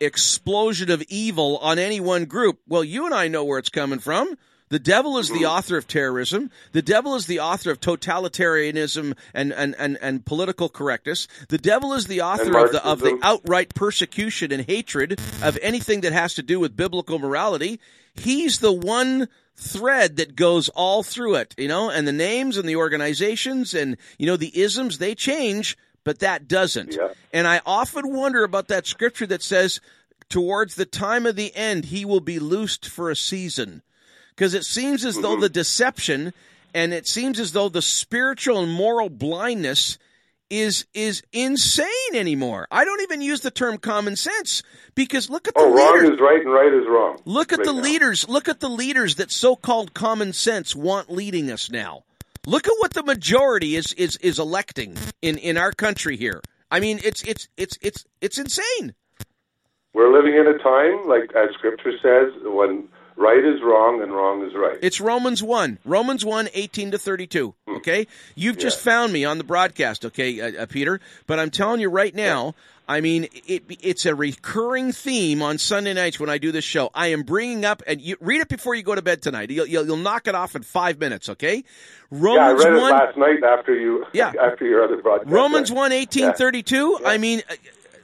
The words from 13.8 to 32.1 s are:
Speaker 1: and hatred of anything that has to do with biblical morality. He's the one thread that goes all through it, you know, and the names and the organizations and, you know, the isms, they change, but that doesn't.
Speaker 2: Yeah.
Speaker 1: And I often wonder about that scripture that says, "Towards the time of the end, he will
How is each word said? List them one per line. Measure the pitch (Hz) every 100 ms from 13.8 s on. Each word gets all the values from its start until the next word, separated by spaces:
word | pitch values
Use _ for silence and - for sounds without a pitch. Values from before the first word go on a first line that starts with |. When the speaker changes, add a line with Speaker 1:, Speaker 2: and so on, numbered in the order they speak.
| 202 - 180 - 214 - 156
Speaker 1:
and | 139 127
hatred | 202 - 147 147 196 214 -
of | 156 -
anything | 202 240 - 208
that | 175
has | 165 175
to | -
do | 131 180
with | 160 107
biblical | 185 180 - 160
morality. | 139 139 208 165 170 226 _ _ _
He's | - - 269 320 220
the | 220
one | 185 175 233 254 262 240 _ _ _
thread | - 196 240 269 185 151
that | 151
goes | 127 170 170 147
all | - 185 202
through | 202 - 233 160
it, | 107 -
you | 139
know, | 165 220
and | 156 147
the |
names | 147 175 240 269 202
and | 170
the | 160
organizations | 160 151 147 143 202 220 262 262 247
and, | 170 143 123 - -
you | 147
know, | 180
the | 156 170
isms, | 202 202 262 147
they | 185
change, | 220 - 302 240 202 214 - _ _
but | - 147
that | 190 175 143
doesn't. | 185 185 - 90 -
Speaker 2:
Yeah. | 90 - _
Speaker 1:
And | 165 170
I | 170
often | - 202 262 294 277
wonder | 269 269 247
about | 208 196 190
that | 196 -
scripture | - 233 - 104
that | -
says, | - 190 185 - - _ _ _ _
"Towards | 180 175 202 214
the | -
time | 190 - 196 233 233
of | 202
the | 208
end, | - 220 190 139
he | 185
will | 202